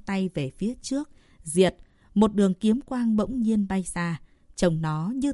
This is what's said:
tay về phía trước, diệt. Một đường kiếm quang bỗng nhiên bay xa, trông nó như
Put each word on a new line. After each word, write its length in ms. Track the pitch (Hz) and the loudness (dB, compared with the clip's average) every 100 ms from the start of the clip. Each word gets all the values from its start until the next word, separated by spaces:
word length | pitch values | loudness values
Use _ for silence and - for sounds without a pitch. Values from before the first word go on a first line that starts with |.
| - | -4
tay 240 | 196 185 | -4 -2
về 160 | 170 139 | -4 -6
phía 240 | - 202 254 | -4 -6 -6
trước, 280 | - 269 302 - _ - | -6 -6 -6 -12 _ -18
diệt. 340 | 160 160 180 - - _ _ | -2 2 2 0 -12 _ _
Một 200 | 196 214 | 2 4
đường 200 | 208 196 | 4 2
kiếm 260 | 185 214 233 | 2 0 0
quang 360 | - 254 233 214 | -2 -4 0 0
bỗng 260 | 196 254 | 0 -2
nhiên 260 | 220 220 196 | 0 0 0
bay 140 | 190 | -4
xa, 360 | 175 175 170 165 - _ _ - | -4 -4 -4 -6 -10 _ _ 0
trông 240 | 180 160 | 0 2
nó 320 | 160 156 170 | -2 -4 -4
như 180 | 262 285 | -2 -2